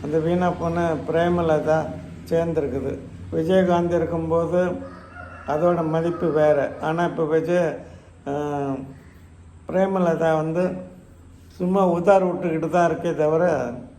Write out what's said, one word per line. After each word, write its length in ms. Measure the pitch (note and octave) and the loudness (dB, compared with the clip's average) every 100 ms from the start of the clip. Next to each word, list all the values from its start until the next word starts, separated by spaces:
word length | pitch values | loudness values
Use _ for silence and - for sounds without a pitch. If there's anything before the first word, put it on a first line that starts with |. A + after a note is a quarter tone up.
| D3 | -2
இந்த 120 | D#3+ | -2
வீணா 320 | D#3+ F3+ F3+ | 0 0 0
போன 440 | E3+ E3 E3+ E3+ | 0 -4 0 0
பிரேமலதா 920 | D3+ - E3 E3+ F3 E3 D3+ C3+ D#3 D3+ - - - - | -2 -2 0 2 2 2 2 2 0 0 -10 -14 -16 -2
சேர்ந்துருக்குது. 680 | E3 E3 D#3+ C#3 C3 C3+ - - - - | 0 0 -2 -2 -4 -6 -8 -12 -16 -6
விஜயகாந்த் 600 | E3 D#3+ F#3 F3+ F3 F3 | -4 2 4 4 2 2
இருக்கும்போது 800 | E3+ E3 E3 D#3+ E3 E3 F3 F3+ - - - - - - - - | 0 0 -2 0 0 2 0 0 -4 -10 -16 -18 -18 -16 -14 -4
அதோட 420 | D3+ F3 E3+ D#3+ | 0 2 2 0
மதிப்பு 420 | D#3+ E3+ E3+ E3 | 0 -2 -2 0
வேற. 420 | D3+ D3+ C#3+ C3 - | 4 4 4 0 -4
ஆனா, 240 | D#3 E3 | -4 0
இப்ப 200 | F3 - | -2 0
விஜய், 520 | D#3 D#3+ E3 F3 D#3+ D3 - - - - - | 0 0 2 2 0 -4 -14 -20 -20 -14 -6
ஆ, 60 | C#3+ D3 C#3+ C#3 C3 C3+ - - - - - - - - | -4 -4 -4 -4 -6 -8 -18 -20 -20 -20 -20 -20 -18 -4
பிரேமலதா 680 | F3+ G3 F#3+ F3 D#3+ E3 D#3+ | 0 2 2 2 2 2 2
வந்து 360 | D#3+ E3 F#3 F#3 - - - - - - - | 0 -2 -2 -4 -14 -20 -20 -20 -20 -20 -20
சும்மா 440 | - F3+ F#3+ F#3 | -6 0 2 2
உதார் 340 | E3+ E3+ G3 | 4 6 6
விட்டுக்கிட்டு 440 | F3+ F3 F3 D#3+ D#3+ | 4 -2 -2 -2 0
தான் 220 | F3 E3+ | 2 2
இருக்கே 240 | D#3+ E3+ | 0 -2
தவிர 580 | D#3 D3+ D#3+ F3+ D3 B2 A#2+ - | 0 2 4 2 0 -4 -8 -14